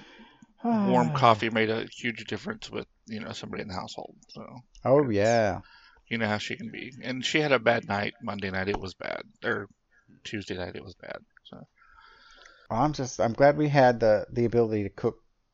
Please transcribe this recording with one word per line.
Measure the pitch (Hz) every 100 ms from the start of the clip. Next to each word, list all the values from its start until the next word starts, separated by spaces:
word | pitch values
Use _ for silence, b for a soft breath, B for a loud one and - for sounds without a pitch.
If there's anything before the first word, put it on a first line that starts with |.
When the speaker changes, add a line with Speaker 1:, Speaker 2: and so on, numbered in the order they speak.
| B B B B B _
Speaker 1:
warm | 233 226 202 123 165
Speaker 2:
<sighs> |
Speaker 1:
coffee | 143 127 107 117
made | 113 110
a | 113 110
huge | - 123 110 107
difference | 104 190 - -
with, | 110 - _ -
you | 110
know, | -
somebody | 113 110 104
in | 113
the |
household. | - 117 - - - _
So | - 214 131 - -
Speaker 2:
Oh, | 117 139
Speaker 1:
it's, | 139 101
Speaker 2:
yeah. | 107 117 104 90 - b b b _
Speaker 1:
you | 113
know | 110
how | 104
she | - 117
can | 113
be, | - - 127
and | 123 131
she | 123 160
had | 151
a | 131
bad | 113 117 -
night | 101 107 -
Monday | 117 101 98
night. | 95 95
It | 101
was | 95
bad, | - - 50 - _
or | - 110 101 _ _ _ _ -
Tuesday | - 107 95 92
night. | 90
It | -
was | 101
bad. | 87 - - - _
So. | - - - _ b b b b b b b b b
Speaker 2:
Well, | 110
I'm | 143
just, | 147 127 -
I'm | 117
glad | 110 139 147
we | 151
had | 139 127 120
the, | 113 104 -
the | 120
ability | 117 117 113 110
to | 98
cook, | - 117 - _ _ _